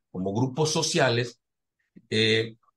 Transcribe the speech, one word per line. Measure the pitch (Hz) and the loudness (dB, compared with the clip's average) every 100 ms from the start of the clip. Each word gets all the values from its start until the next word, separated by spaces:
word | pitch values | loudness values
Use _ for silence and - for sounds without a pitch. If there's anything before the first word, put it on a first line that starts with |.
| _ | _
como | 87 95 | -8 -4
grupos | 101 131 127 151 | 0 -2 0 0
sociales, | 165 170 170 131 117 123 - _ _ _ _ _ - _ | 0 0 2 2 2 -2 -8 _ _ _ _ _ -20 _
eh, | 107 110 110 113 - _ | 0 2 2 -2 -8 _